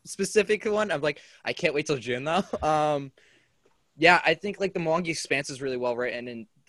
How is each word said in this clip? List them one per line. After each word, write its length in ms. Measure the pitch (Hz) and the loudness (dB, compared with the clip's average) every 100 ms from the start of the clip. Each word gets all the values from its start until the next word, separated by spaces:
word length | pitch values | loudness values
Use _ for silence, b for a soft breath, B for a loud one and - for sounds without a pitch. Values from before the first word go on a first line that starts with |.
specific 600 | - - 190 214 196 214 | -12 -4 0 2 2 2
one. 280 | 220 208 208 | 0 0 0
I'm 80 | 151 | 0
like, 200 | 147 147 B B | 0 -2 B B
"I 80 | - | -8
can't 220 | 123 170 | -2 0
wait 120 | 143 151 | 0 -2
till 100 | 139 | -2
June, 240 | 113 123 | -2 -4
though." 200 | 143 175 190 | 0 -2 -2
<laughs> 100 | - | -2
Um, 480 | 151 156 151 147 139 - b b b b _ _ _ - | 0 2 2 0 -4 -14 b b b b _ _ _ 4
yeah, 240 | 160 170 | 6 6
I 100 | 147 | 6
think, 260 | 160 202 190 | 0 -2 -4
like, 140 | 196 | -4
the 60 | 190 | -2
Mwangi 280 | 165 165 170 | 0 0 0
Expanse 400 | 156 - 139 143 | -6 -2 -2 -2
is 100 | 131 | -6
really 140 | 139 127 | -6 -2
well 200 | 123 117 | -2 -2
written 320 | 123 120 123 | -4 -4 -8
and 180 | 117 107 _ | -12 -14 _